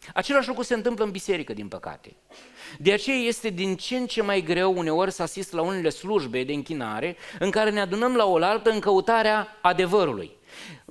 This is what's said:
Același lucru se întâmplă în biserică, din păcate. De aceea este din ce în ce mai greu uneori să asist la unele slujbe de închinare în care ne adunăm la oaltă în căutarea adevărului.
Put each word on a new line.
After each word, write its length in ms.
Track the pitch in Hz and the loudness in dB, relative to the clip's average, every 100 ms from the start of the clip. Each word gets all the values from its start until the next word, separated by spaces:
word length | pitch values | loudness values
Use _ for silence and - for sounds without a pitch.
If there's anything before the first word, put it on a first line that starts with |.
| - | -8
Același 340 | - 185 285 247 | -6 0 0 0
lucru 160 | 233 | -4
se 100 | 247 | -2
întâmplă 300 | 233 226 220 | -2 -2 -2
în 80 | 214 | -4
biserică, 420 | 185 - 180 131 | -4 -4 -4 -4
din 140 | 104 101 | -10 -10
păcate. 480 | 92 - 73 - - _ - - - - - | -10 -12 -14 -18 -20 _ -20 -20 -20 -18 -2
De 140 | 151 | 2
aceea 240 | 202 233 262 | 2 2 0
este 320 | 233 226 220 | 0 -2 -4
din 260 | 175 190 185 | -4 -2 -4
ce 220 | - 254 | -4 -4
în 100 | 247 | -2
ce 140 | - | -2
mai 200 | 202 196 | 0 0
greu 360 | 160 175 190 180 | 0 2 2 2
uneori 340 | 160 160 190 | 0 2 0
să 100 | - | -2
asist 300 | 165 196 185 | -6 -6 -6
la 100 | 170 | -2
unele 280 | 170 190 160 | -2 0 -2
slujbe 540 | - 185 208 131 127 | -2 -2 0 0 -2
de 100 | 131 | -2
închinare 600 | 147 135 156 113 117 165 170 - 190 | -4 -6 -6 -4 -4 -4 -6 -14 -4
în 120 | 185 | 0
care 180 | 202 214 | 2 2
ne 100 | 208 | 0
adunăm 360 | 190 208 247 247 | -2 0 2 4
la 100 | 202 | 4
oaltă 440 | 165 175 220 226 | 4 4 4 2
în 100 | 214 | 2
căutarea 800 | 202 190 196 226 220 214 190 - | 4 4 4 4 4 2 -2 0
adevărului. 720 | 180 175 180 202 170 104 80 - - - - 151 - | 2 2 4 4 4 0 -8 -16 -20 -20 -18 -18 -10